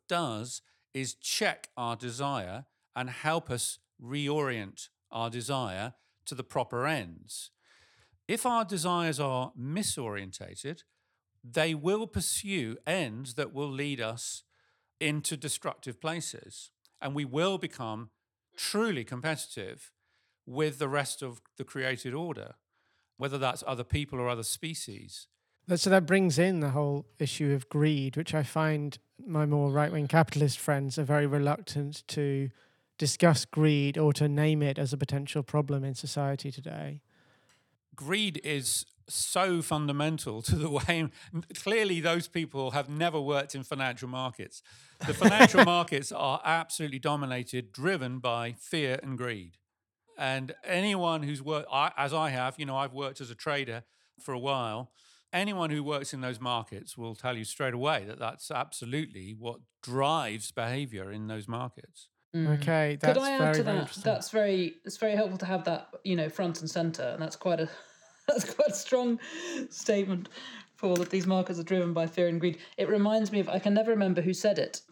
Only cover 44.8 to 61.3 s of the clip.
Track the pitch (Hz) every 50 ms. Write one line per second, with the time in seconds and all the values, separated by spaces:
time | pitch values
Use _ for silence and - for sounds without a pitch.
44.8 | - - - _ - - - - - 214 202 220 247 - - 269 226 175 175 175
45.8 | 170 - 151 139 139 - - - 151 135 139 - - 156 160 165 156 - - -
46.8 | 160 147 131 131 127 151 147 147 143 131 127 123 120 - - 127 120 104 - 123
47.8 | 139 180 196 160 131 123 127 127 127 123 117 117 117 117 117 - - - - 160
48.8 | 147 131 127 135 - 143 131 120 123 123 113 101 90 85 - _ _ _ _ _
49.8 | _ _ _ _ _ _ - - 143 131 131 135 131 127 - - - - 185 180
50.8 | 196 214 202 185 175 170 165 156 147 143 147 135 135 151 156 147 151 - 135 135
51.8 | 151 175 - - 139 139 151 156 160 147 131 127 127 131 131 - 147 139 135 135
52.8 | 139 123 127 135 139 135 139 - 139 117 117 - - 156 143 143 139 120 113 113
53.8 | 113 _ _ _ _ _ _ _ - - 131 123 123 139 139 131 120 113 107 117
54.8 | 127 - _ _ _ _ - _ _ _ - 180 202 208 202 185 170 156 151 151
55.8 | 139 147 151 143 143 - - 131 131 127 123 110 127 123 123 117 110 - 104 98
56.8 | - - - - 117 113 110 - - 127 123 117 110 - - - 143 131 120 123
57.8 | 131 147 156 120 98 104 117 - 117 113 - - - - 156 123 139 - - -
58.8 | 123 117 127 151 156 - - 98 92 101 110 107 117 117 117 - - _ _ _
59.8 | - 127 123 135 139 143 160 160 135 110 107 113 104 - - 127 113 117 127 139
60.8 | 143 123 113 95 95 98 104 107 107 107